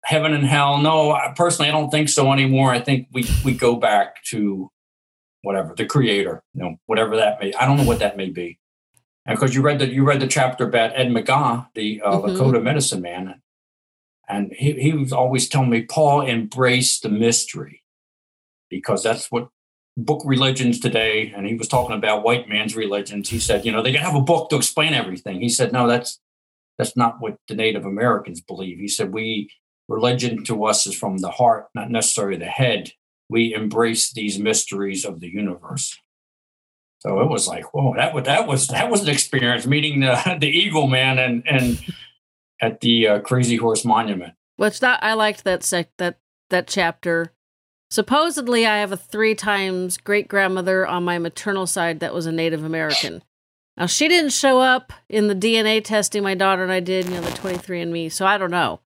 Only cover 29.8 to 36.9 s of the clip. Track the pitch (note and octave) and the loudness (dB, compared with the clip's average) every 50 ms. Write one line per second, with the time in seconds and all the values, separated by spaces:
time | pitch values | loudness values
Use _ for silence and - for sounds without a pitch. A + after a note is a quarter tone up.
29.8 | _ - - A2 A#2 B2 A#2+ B2+ B2 A#2+ A2+ A2 A2 - A2+ G#2 G#2+ A2 G#2 - | _ -8 -4 0 2 2 2 0 -2 -4 -4 -6 -6 -6 -4 -2 0 0 0 0
30.8 | - G2+ G2 - - G#2 F#2+ F#2+ F#2 F2 - - A#2+ - A2+ - - - _ A#2 | -2 -4 -6 -6 -6 -6 -4 -4 -6 -6 -2 2 2 2 2 2 -2 -12 _ -10
31.8 | G#2 A#2+ A#2+ A2+ A2 - - - G#2 G2 G2 E2+ E2+ - - - C3 B2 A2 F#2+ | -8 -4 -4 -2 0 0 0 0 -2 -4 -4 -6 -8 -10 -2 0 0 0 0 -2
32.8 | F2 - - _ _ _ _ _ _ _ A2 A2+ A#2 A2+ A2 G#2+ A2 G#2 - A2 | -4 -10 -18 _ _ _ _ _ _ _ 0 0 0 0 -2 -4 -4 -2 0 2
33.8 | A#2 A2+ A2+ A2+ - - - A2 G#2+ G#2 F#2+ G2 G#2 A2 G#2+ G#2+ - - G2+ G2 | 2 2 2 0 -2 -4 -4 -6 -6 -4 -4 -2 0 0 0 0 -2 -4 -4 -6
34.8 | G2 G2 F#2+ F#2 - G#2 F#2 E2 F2 F2 F2+ G#2 G#2 F#2+ F2 E2+ - - C3+ C3+ | -4 -4 -4 -6 -6 -8 -10 -10 -14 -10 -6 -4 -4 -4 -6 -8 -12 -12 -8 -8
35.8 | - - - - _ _ _ _ _ _ _ _ _ _ _ _ _ _ _ _ | -8 -8 -10 -14 _ _ _ _ _ _ _ _ _ _ _ _ _ _ _ _
36.8 | _ _ | _ _